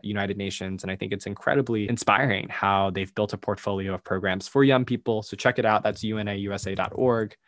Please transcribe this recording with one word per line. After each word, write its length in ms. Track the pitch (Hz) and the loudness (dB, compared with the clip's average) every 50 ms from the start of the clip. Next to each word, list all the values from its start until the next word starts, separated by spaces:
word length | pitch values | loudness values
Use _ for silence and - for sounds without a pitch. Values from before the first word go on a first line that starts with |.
| - | -6
United 320 | 101 104 101 101 101 101 | -4 -4 -2 -2 -2 -2
Nations. 480 | 101 98 98 92 - - 95 95 95 - | -4 -4 -6 -6 -6 -6 -6 -6 -6 -6
And 80 | 95 | -6
I 40 | 95 92 | -6 -6
think 160 | - 101 101 | -6 -6 -6
it's 120 | 101 - | -6 -6
incredibly 640 | 104 101 - - - - 143 135 120 117 107 104 101 | -8 -8 -4 0 2 2 2 2 2 0 0 0 0
inspiring 600 | 120 117 - - 101 101 135 139 101 95 - - | -2 0 4 4 4 6 4 4 2 0 -2 -4
how 400 | - - - 98 98 98 98 98 | -4 -2 2 2 4 4 2 2
they've 260 | 90 95 95 90 - | 0 -2 -4 -4 -2
built 160 | - 107 101 | -2 -2 -2
a 60 | - 98 | -2 -4
portfolio 560 | - - 104 - - 104 101 98 95 98 95 | -4 -4 -4 -4 -4 -4 -4 -2 -4 -4 -6
of 100 | 90 - | -6 -4
programs 460 | - 104 95 90 98 92 98 95 - | -4 -4 -2 0 0 -2 -2 -4 -2
for 160 | - 139 139 | 2 4 6
young 180 | 135 135 127 127 | 6 6 4 4
people. 400 | - 127 117 - - 113 107 107 | 2 -2 -2 -2 -2 -2 -2 -4
So 140 | - - 98 | -6 -6 0
check 200 | - 127 123 - | 2 2 4 4
it 80 | - | 4
out. 180 | 113 107 107 - | 4 4 4 2
That's 200 | 107 101 - - | 0 -2 -2 -4
U 140 | 110 110 110 | -4 -4 -2
N 100 | 104 104 | -2 -2
A 80 | 101 | -4
U 180 | 98 101 101 98 | -4 -4 -4 -4
S 140 | 98 - 95 | -4 -4 -4
A 80 | 95 | -4
dot 160 | 95 - - 104 | -2 -4 -4 -2
org. 400 | - 131 127 120 113 110 104 - - _ | 0 2 2 2 2 0 -4 -6 -12 _